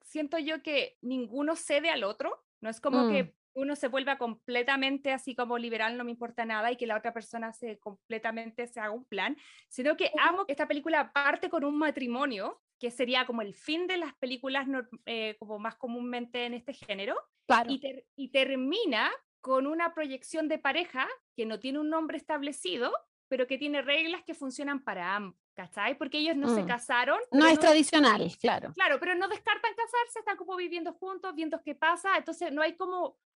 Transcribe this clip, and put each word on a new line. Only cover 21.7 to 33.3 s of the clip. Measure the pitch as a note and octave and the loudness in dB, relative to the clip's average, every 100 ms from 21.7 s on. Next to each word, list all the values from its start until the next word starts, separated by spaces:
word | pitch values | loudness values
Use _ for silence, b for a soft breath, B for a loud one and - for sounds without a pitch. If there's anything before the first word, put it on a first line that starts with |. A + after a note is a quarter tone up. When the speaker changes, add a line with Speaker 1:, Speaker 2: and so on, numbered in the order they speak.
| C#4+ | -4
Speaker 1:
un | D4+ | -2
nombre | D#4+ D#4+ D#4+ | -2 -2 -6
establecido, | - D4+ C#4+ - F4+ C#4 C4+ C#5 - _ - | -4 -4 -4 -6 -4 -2 -2 -4 -8 _ -4
pero | C4 B3+ | -2 0
que | C4 | -2
tiene | D4 C#4+ | -2 -2
reglas | C4 D4 D#4+ F4 | 0 0 0 -4
que | - | -8
funcionan | - C4+ B3+ C#4+ C#4 | -10 -8 -6 -4 -4
para | A3+ F#3 F3 G3+ | -6 -4 -2 -4
ambos, | G3 - _ | -6 -14 _
¿cachai? | - F3+ G#3 G#3+ C4+ | -16 -10 -2 -2 -2
Porque | C#4+ D4+ | -2 0
ellos | D#4 C#4+ | 2 2
no | A#3+ | 2
se | A3 | 2
Speaker 2:
Mm. | F3 | 2
Speaker 1:
casaron, | A#3+ - B3 B3+ F#4+ B4 | -2 0 2 4 2 4
Speaker 2:
No | C4+ D#4+ | 8 10
Speaker 1:
pero | |
Speaker 2:
es | D#4 | 10
Speaker 1:
no | |
Speaker 2:
tradicional, | E4 D#4 C#4+ D#4 C4+ G#3 E3+ - | 8 8 8 8 8 6 2 0
claro. | A3+ F#3 - F#4 | 2 2 0 2
Speaker 1:
Claro, | F4+ C#4 | 4 4
pero | G4+ | 2
no | F4+ F#4+ | 0 0
descartan | G4+ G#4+ G#4 A4+ | -2 0 0 0
casarse, | A#4 A4+ A#4+ A#4 A4+ | -2 -2 0 -2 -4
están | G#4+ G4 | -6 -6
como | F#4 F#4 | -6 -4
viviendo | F4 F4 E4+ | -4 -4 -6
juntos, | F4 F#4+ F#4+ F#4+ | -6 -8 -8 -8
viendo | D4+ D#4+ D#4+ | -6 -4 -4
qué | D4+ | -6
pasa, | - D#4 E4+ F#4+ F4 | 0 2 2 2 0
entonces | D4 - E4+ | 0 -4 -4
no | C#4+ | 0
hay | D#4+ | 0
como | E4+ F#4 F4+ E4 - _ | -2 -4 -2 -4 -6 _